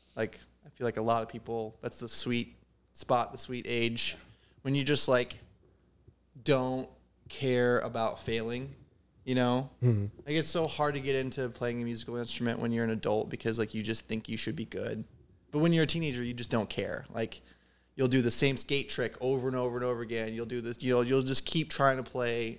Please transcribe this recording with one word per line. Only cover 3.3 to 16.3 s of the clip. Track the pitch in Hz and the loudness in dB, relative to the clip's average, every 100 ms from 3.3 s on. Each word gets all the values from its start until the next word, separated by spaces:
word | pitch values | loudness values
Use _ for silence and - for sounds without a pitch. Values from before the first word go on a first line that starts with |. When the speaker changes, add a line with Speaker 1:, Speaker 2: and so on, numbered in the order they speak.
Speaker 1:
the | 131 | -6
sweet | - 123 - | -8 -8 -2
age, | 120 117 117 - - - - _ _ | 0 2 2 -2 -4 -12 -20 _ _
when | 135 | -2
you | 139 | 0
just, | 135 147 - | 2 2 4
like, | 123 123 - - _ _ _ _ _ - _ _ 135 | 4 2 -6 -20 _ _ _ _ _ -20 _ _ -4
don't | 117 135 127 131 127 - _ _ - | 2 2 2 -2 -6 -16 _ _ -16
care | - 135 123 123 120 | -4 2 4 4 2
about | 113 117 113 - | 0 -2 -2 -2
failing, | - 113 113 120 139 - - _ _ _ - | -4 -2 -2 -6 -8 -14 -20 _ _ _ 0
you | |
know? | 127 123 123 139 - | 4 4 2 0 2
Speaker 2:
Mm-hmm. | 123 107 104 - | 4 4 0 -6
Speaker 1:
Like, | 143 156 | -2 -2
it's | 156 | 0
so | 175 160 | 0 0
hard | - 147 | 0 0
to | 143 | 0
get | 135 135 | 0 0
into | 131 131 127 | 0 -2 -4
playing | 120 120 120 | -2 -2 -2
a | |
musical | 120 113 117 120 | -4 -4 -6 -6
instrument | 117 - 120 113 | -6 -2 -2 0
when | 117 | 0
you're | 117 | 0
an | 113 | 0
adult | 110 - 107 107 | 0 0 0 -2
because, | 117 117 113 | -2 -2 0
like, | 107 | -2
you | 110 | -2
just | 104 113 - | -4 -4 -4
think | 113 - | -6 -4
you | 110 | -4
should | 117 - | -4 -4
be | |
good. | 110 95 110 110 - - - _ _ | -6 -6 -6 -6 -10 -18 -20 _ _
But | 151 | 2
when | 170 | 4
you're | 165 | 6
a | 151 | 4
teenager, | 165 156 123 | 2 0 -2
you | 120 | -4